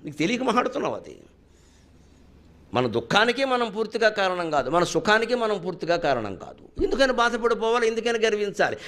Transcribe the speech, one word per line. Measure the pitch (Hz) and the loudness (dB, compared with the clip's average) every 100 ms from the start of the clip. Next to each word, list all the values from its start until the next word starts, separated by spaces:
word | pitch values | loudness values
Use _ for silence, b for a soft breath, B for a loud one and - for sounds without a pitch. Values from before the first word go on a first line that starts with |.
నీకు | 151 143 | -12 -2
తెలియక | 175 240 | 0 0
మాట్లాడుతున్నావు. | 254 233 - - 151 | 2 2 0 -2 -4
అది | 101 - - - _ _ b b b b - - - - - - - - | -6 -10 -20 -20 _ _ b b b b -20 -20 -20 -20 -20 -20 -20 -4
మన | 113 123 | 0 0
దుఃఖానికి | 113 - 196 240 254 | -2 2 2 2 2
మనం | 269 254 226 | 0 0 -2
పూర్తిగా | 208 214 214 220 | -4 -4 0 2
కారణం | 208 190 180 165 | 2 0 0 0
కాదు, | 147 127 | 0 2
మన | 170 | 2
సుఖానికి | 170 160 208 220 226 | 2 2 2 2 2
మనం | 240 220 202 | 0 0 -2
పూర్తిగా | 175 170 165 170 | -4 -6 -2 0
కారణం | 156 123 104 92 | 0 0 -2 -8
కాదు. | - - - - | -14 -18 -14 -4
ఎందుకని | - 233 262 | -2 2 2
బాధపడిపోవాలి, | 233 233 226 233 214 226 240 226 | 2 0 0 0 0 0 2 2
ఎందుకని | 226 233 233 | 0 -2 0
గర్వించాలి? | 220 208 202 185 139 - | 0 0 -2 0 -2 -2